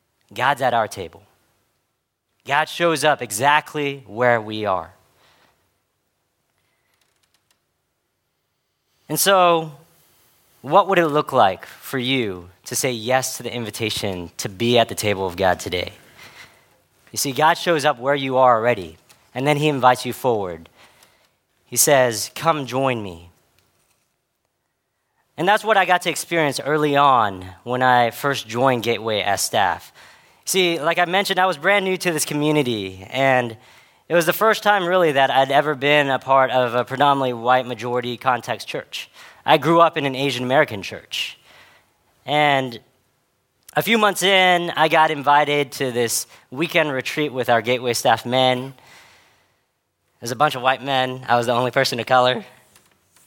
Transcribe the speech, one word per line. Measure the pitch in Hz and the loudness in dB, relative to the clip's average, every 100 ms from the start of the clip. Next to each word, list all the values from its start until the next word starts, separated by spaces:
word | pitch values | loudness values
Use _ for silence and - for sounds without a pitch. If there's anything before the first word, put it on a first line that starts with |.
| _ _ _ | _ _ _
God's | 101 127 135 | -2 -2 0
at | 131 | 0
our | 117 107 | 0 -2
table. | - 82 - _ _ _ _ _ _ _ _ _ _ _ _ - | -6 -12 -14 _ _ _ _ _ _ _ _ _ _ _ _ -4
God | 143 156 | -2 -2
shows | - 170 151 | -2 -2 2
up | 151 139 | 2 0
exactly | 120 - 139 151 - 151 143 139 107 | -4 0 2 2 0 -6 -6 -6 -12
where | 107 123 117 | 0 2 2
we | 107 107 104 | 0 -4 -2
are. | 92 82 _ _ _ _ _ _ _ _ _ _ _ _ _ _ _ _ _ _ _ _ _ _ _ _ _ _ _ _ _ _ _ _ _ _ _ _ _ _ _ _ _ - | -2 -6 _ _ _ _ _ _ _ _ _ _ _ _ _ _ _ _ _ _ _ _ _ _ _ _ _ _ _ _ _ _ _ _ _ _ _ _ _ _ _ _ _ -8
And | 156 | -2
so, | 190 196 180 165 160 143 _ _ _ _ _ _ _ _ | 2 4 4 4 -2 -14 _ _ _ _ _ _ _ _
what | 127 180 185 | 2 2 4
would | 180 | 2
it | 160 | 2
look | 147 - | 0 0
like | 131 98 92 - | 2 2 0 -14
for | - - 135 | -20 -10 -6
you | 123 135 107 90 87 _ - | -2 -2 -2 -6 -14 _ -10
to | 123 | -6
say | 135 | -4
yes | 117 110 131 - - | -6 -2 0 -2 -8
to | |
the | 120 | -10
invitation | 120 107 - 113 - 104 90 85 - | -8 -8 -6 -6 -4 -6 -6 -10 -12
to | 110 | -12
be | 95 117 120 | -4 2 2
at | 113 | 2
the | 95 | -2
table | 107 95 95 | -4 -2 -4
of | 87 | 0
God | 92 87 | 0 0
today? | 98 90 90 - - - - - - _ _ _ _ _ _ | -4 -6 -8 -12 -20 -20 -20 -20 -20 _ _ _ _ _ _
You | 113 | -8
see, | 143 | -6
God | 127 156 170 | 0 2 2
shows | 180 160 | 0 0
up | 151 120 | 0 -2
where | 131 143 | -2 -2
you | 135 131 | 0 4
are | 127 113 | 4 4
already, | 117 110 82 80 _ - _ 123 | 2 -2 -6 -16 _ -20 _ -6
and | 143 | -2
then | 143 | 0
he | 151 | 0
invites | 139 127 123 123 | 2 2 2 -2
you | |
forward. | 113 131 110 92 82 82 _ - _ _ _ _ _ _ _ - | -4 -2 -2 -4 -10 -16 _ -20 _ _ _ _ _ _ _ -10
He | 123 | -2
says, | 156 139 123 107 - | 4 4 4 0 -8
"Come | - 160 151 127 | -4 -2 -2 -2
join | 127 135 117 | -2 -2 -4
me." | 98 82 87 _ _ _ _ _ _ _ _ _ _ _ _ _ _ _ _ _ _ _ _ - | -8 -14 -20 _ _ _ _ _ _ _ _ _ _ _ _ _ _ _ _ _ _ _ _ -4
And | 180 | 0
that's | 214 | 2
what | 214 202 | 4 4
I | 175 | 4
got | 180 | 2
to | 180 | 0
experience | 147 - 170 147 123 | -6 -4 0 0 -2
early | 139 151 151 139 | -2 0 2 4
on | 143 123 107 92 92 92 | 4 4 2 -4 -14 -16
when | 120 127 | -6 0
I | 127 123 120 | 4 4 4
first | - 143 123 107 | 0 -4 -4 -6
joined | 117 135 123 | 0 0 0
Gateway | 107 101 110 104 | -2 -4 -2 -4
as | 95 95 | -2 -2
staff. | - 113 92 80 - - - - _ _ - | -2 0 0 -2 -10 -20 -20 -20 _ _ -6
See, | 190 180 165 | -2 0 0
like | 156 170 | -2 0
I | 170 | 0
mentioned, | 190 196 180 | 0 0 0
I | 185 | 0
was | 147 | 0
brand | 175 202 190 | 0 0 0
new | 185 | -2
to | 180 | -2
this | 156 - | -4 -4
community, | 147 151 151 123 110 95 95 95 | -2 0 0 0 -4 -6 -12 -10
and | 131 135 127 120 113 - - _ _ - | 0 2 2 0 -8 -20 -20 _ _ -2
it | 170 | 0
was | 165 | 0
the | |
first | - 220 208 | 0 0 2
time | 208 208 175 | 2 0 2
really | 185 165 | 2 2
that | 135 131 | 2 2
I'd | 131 135 | 2 4
ever | 139 147 135 | 2 2 0
been | 143 147 139 | 2 2 2
a | 131 | -2
part | 131 135 131 | 2 2 4
of | 127 123 | 2 0
a | 120 | -2
predominantly | 120 131 143 139 131 | -2 0 2 2 -2
white | 120 117 127 123 | -4 0 0 0
majority | 113 123 123 120 120 | -8 -6 -4 -6 -4
context | 131 120 120 110 - | -2 -2 -4 -10 -8
church. | 147 - - - - - - - | -12 -12 -16 -16 -20 -20 -10 0
I | 156 | 2
grew | 139 170 | 4 4
up | 165 160 | 4 2
in | 139 | -4
an | 131 | -2
Asian | 139 123 | -4 -4
American | 123 139 143 104 | 0 2 2 -2
church. | - 95 - - - - _ - - _ _ _ _ _ 131 | -10 -14 -12 -10 -10 -12 _ -20 -20 _ _ _ _ _ -4
And | 147 147 135 131 113 _ _ _ _ _ _ _ _ - - | 0 2 2 -2 -10 _ _ _ _ _ _ _ _ -6 -4
a | |
few | 165 226 | 0 2
months | 208 175 | 2 2
in, | 185 190 185 175 175 | 2 4 4 2 0
I | - 160 | 0 2
got | 160 156 | 4 2
invited | 147 139 143 143 147 139 | 0 2 2 2 0 -2
to | - 135 | -4 -4
this | 120 151 - - - _ | -2 -2 -2 -8 -18 _
weekend | 131 160 175 156 | -8 -2 0 0
retreat | 131 - - 147 | -2 -6 -4 -4
with | 127 120 | -4 2
our | 117 | 2
Gateway | 110 123 123 | 2 -2 -2
staff | 113 127 117 120 | 0 2 2 2
men. | 127 127 127 135 - - - - _ _ _ _ _ _ _ _ _ _ _ | 0 2 0 -6 -16 -20 -20 -20 _ _ _ _ _ _ _ _ _ _ _
There's | 117 | -10
a | 120 | -2
bunch | 151 131 | -2 0
of | |
white | 127 131 | -2 -2
men. | 135 131 127 131 123 | -2 -2 -2 -4 0
I | 120 | 0
was | 117 | 2
the | |
only | 120 127 | 0 0
person | 135 127 120 | 0 0 -2
of | 110 | 2
color. | 127 123 127 - - _ _ _ _ _ _ | 4 4 0 -8 -20 _ _ _ _ _ _